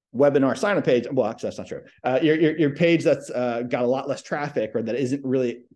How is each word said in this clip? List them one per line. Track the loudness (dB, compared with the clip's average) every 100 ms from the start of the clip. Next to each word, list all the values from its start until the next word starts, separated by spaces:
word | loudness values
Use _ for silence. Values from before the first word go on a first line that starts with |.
| _
webinar | 2 2 4 2 0
sign-up | 0 0
page, | 2 2 0
well, | -2 -2
actually, | -4 -8
that's | -10
not | -12
true. | -14 -14 _
Uh, | -2 2
your, | 2 4
your, | 2 2
your | 0
page | 2 4 4
that's, | 2 0 -2
uh, | -4 -2 -2
got | -4 -2
a | 0
lot | 0 -4
less | -8
traffic | -6 -6 -4 -4 -4 -4
or |
that | -4
isn't | -2 -2 -2
really | -2 0 0 -4 -12